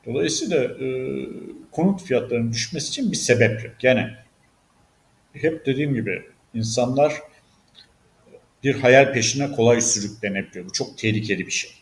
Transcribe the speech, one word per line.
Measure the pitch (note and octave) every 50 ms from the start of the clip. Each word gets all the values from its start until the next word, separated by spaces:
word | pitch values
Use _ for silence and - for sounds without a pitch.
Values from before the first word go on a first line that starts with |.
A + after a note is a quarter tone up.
| _
Dolayısıyla, | A#2 A#2 D3 E3 D#3 - - E4 A3+ F3+ D3 B2
e, | B2 - - C3+ - C3 C3 C3 C3+ C3+ C3+ C3 - - - - - - - - _
konut | - - E3 G3 G3 F#3 -
fiyatlarının | - C3 A#2+ A#2 - A#2+ A#2 A#2 A#2
düşmesi | A2+ A2+ - - - D#3 - -
için | - D4 C4 G#3
bir | -
sebep | - - - D#3 A2 A2+ A2 A2+ A2 -
yok. | - - _ -
Yani | B2+ B2+ A#2 A#2 A2+ - - - _ _ _ _ _ _ _ _ _ _ _ _ _ _ _ _ _ _ _ _ _ _
hep | C#3+ C#3+ D#3+ D#3+ D#3+ -
dediğim | C3+ C3 C3 D3+ D3 C#3
gibi | A2+ A2+ G2+ F2+ F2+ - - _ _ _ _ -
insanlar | A#2 A2 A2+ A2+ B2 A#2+ B2 C3 C#3 D3 D3+ - - - - _ _ _ _ _ _ _ _ _ - - _ _ _ _ _ _ _ _ _ - - _ _ _ _ -
bir | C#3 B2+
hayal | - B2+ B2 B2+ C3+ C#3 C3+ C#3
peşine | B2 G#2+ - B2 C#3 C#3 C#3
kolay | - - A2+ A#2 A#2+ A#2
sürüklenebiliyor. | - - - G#2 G2+ G2+ - - - G2+ G2 G2 F#2+ - - F#2 F2+
Bu | F#2+
çok | - - C3+ - -
tehlikeli | - - A2 A2 G#2+ - G#2+ G2 F2+ F#2
bir | -
şey. | - - - - - _